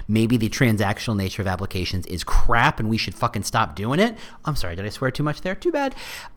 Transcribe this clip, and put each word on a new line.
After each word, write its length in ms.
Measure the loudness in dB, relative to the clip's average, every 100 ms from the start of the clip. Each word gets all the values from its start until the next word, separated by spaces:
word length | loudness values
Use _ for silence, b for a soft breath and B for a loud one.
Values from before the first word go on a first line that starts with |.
| B
maybe 300 | 2 2 2
the 100 | 0
transactional 720 | 2 2 2 0 -2 -2 -2
nature 240 | -2 -4
of 60 | -4
applications 580 | -2 -4 -4 -4 -4 -4
is 180 | -6
crap 560 | 4 6 8 8 4 2
and 80 | 0
we 100 | 0
should 180 | -2 -2
fucking 260 | -2 -2
stop 340 | -2 0 0 -2
doing 240 | -2 2
it. 160 | 0 -2 B B -4
I'm 100 | -2
sorry, 200 | -2 -4
did 100 | -8
I 40 |
swear 200 | -4 -4
too 140 | -2
much 180 | -4 -4
there? 140 | -6 -4
Too 160 | -2
bad. 240 | -2 -2 -6 B B B